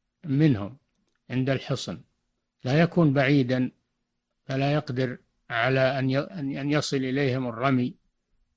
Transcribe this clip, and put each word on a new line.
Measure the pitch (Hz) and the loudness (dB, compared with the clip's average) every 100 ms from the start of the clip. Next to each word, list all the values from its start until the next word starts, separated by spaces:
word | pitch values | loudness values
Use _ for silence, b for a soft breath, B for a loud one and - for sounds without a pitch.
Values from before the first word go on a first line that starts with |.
| _ _ | _ _
منهم | 160 135 156 107 101 131 _ _ _ _ _ | -2 4 4 4 -2 -12 _ _ _ _ _
عند | 123 131 | -4 -2
الحصن، | 131 - 135 - 85 - _ _ _ _ _ | -2 -4 -6 -6 -12 -14 _ _ _ _ _
لا | 127 147 | -2 2
يكون | 165 175 160 | 2 4 2
بعيداً | 139 131 147 123 127 127 - _ _ _ _ _ _ | 4 2 2 2 0 -2 -6 _ _ _ _ _ _
فلا | - 135 139 | -8 -4 -2
يقدر | 147 - 123 127 127 _ _ _ | -2 -4 -4 -4 -6 _ _ _
على | 120 123 131 131 135 | -2 2 2 2 0
أن | 131 | 0
ي-، | 135 | -2
أن، | 151 190 139 143 | -2 -8 -8 -6
أن | 143 | 0
يصل | 147 - 139 | 0 0 -2
إليهم | 131 131 139 127 127 | -2 0 0 0 -4
الرمي | 113 135 131 123 - _ _ _ _ _ | -2 0 2 0 -6 _ _ _ _ _